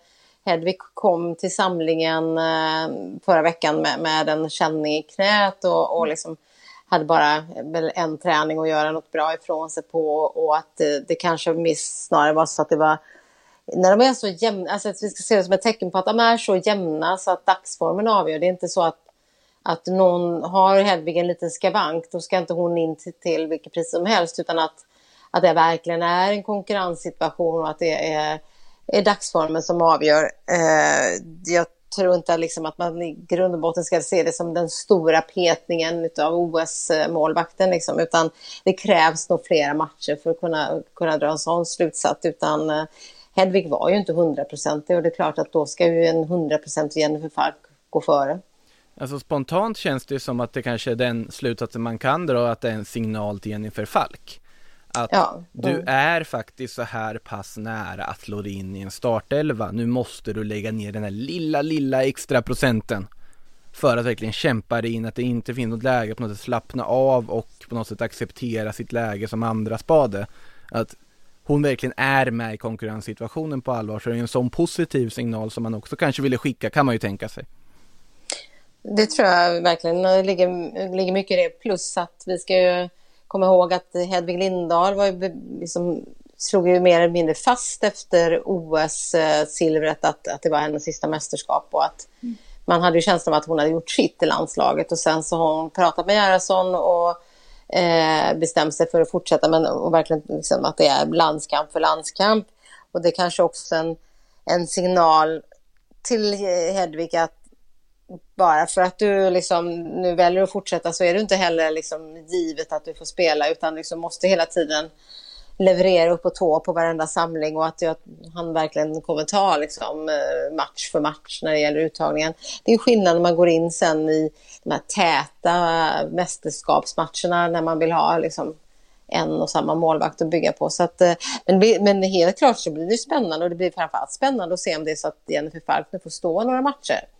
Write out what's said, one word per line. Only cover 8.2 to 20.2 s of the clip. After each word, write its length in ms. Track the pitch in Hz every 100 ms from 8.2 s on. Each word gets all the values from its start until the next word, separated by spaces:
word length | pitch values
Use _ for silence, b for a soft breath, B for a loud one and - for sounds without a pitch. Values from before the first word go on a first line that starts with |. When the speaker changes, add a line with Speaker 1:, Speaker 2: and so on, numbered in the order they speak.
| 175 151 156 156
Speaker 1:
att 100 | 160
göra 240 | 156 156
något 180 | 156 -
bra 240 | 160 156
ifrån 360 | 165 - 160 160
sig 120 | 160
på, 320 | - 165 156
och 420 | 151 151 - 160 151
att, 240 | - -
eh, 160 | 151 143 143
det 60 |
kanske 380 | 165 180 165 175
miss, 540 | 165 165 156 - - -
snarare 260 | 156 151
var 140 | 156 160
så 160 | -
att 60 | 202
det 80 | 156
var... 220 | 156 156 b b b b b b b
När 300 | 175 185 202
de 80 |
är 80 | 262
så 160 | 247 208
jämna, 420 | 170 226 202 170
alltså 180 | 202 214
att 140 | 190
vi 60 | 208
ska 140 | -
se 140 | - 214
det 80 |
som 80 | 180
ett 100 | 190
tecken 280 | 233 220 180
på 80 | 190
att 80 | 190
de 140 | 220
är 160 | 233 233
så 200 | - 190
jämna 600 | 214 208 170 156 165 185
så 140 | -
att 160 | 175 -
dagsformen 640 | - - - 165 180 226
avgör. 300 | 208 160 156
Det 80 | 180
är 40 |
inte 180 | 180 175
så 140 | 190
att 160 | 165 - _ _ _ _ _ _ -
att 200 | 165 -
någon 560 | 185 185 175